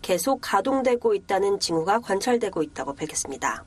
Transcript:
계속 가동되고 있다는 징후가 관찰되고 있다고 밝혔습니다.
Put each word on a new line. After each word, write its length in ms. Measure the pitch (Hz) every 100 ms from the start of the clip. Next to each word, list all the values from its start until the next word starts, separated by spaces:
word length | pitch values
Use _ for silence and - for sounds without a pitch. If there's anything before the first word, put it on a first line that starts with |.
계속 360 | - 180 269 269
가동되고 760 | - 302 269 269 254 240 226 202
있다는 440 | - 196 202 196
징후가 420 | - 165 160 220
관찰되고 600 | 233 196 247 240 208 180
있다고 320 | 147 - 139
밝혔습니다. 720 | 143 151 - - 131 135 113